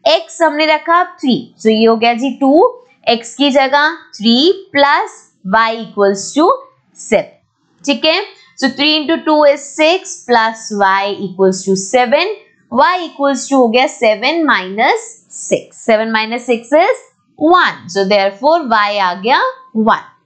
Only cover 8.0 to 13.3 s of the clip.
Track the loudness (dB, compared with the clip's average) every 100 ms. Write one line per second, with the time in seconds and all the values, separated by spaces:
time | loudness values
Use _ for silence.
8 | 0 -2 -6 -16 _ -4 -4 -2 0 0
9 | -2 -4 0 2 4 2 -6 0 0 0
10 | -4 -16 -2 0 0 -4 -10 -2 0 0
11 | -2 -6 -10 0 0 0 -2 -4 0 0
12 | 2 0 -2 -6 _ _ _ 0 0 0
13 | -6 -4 -4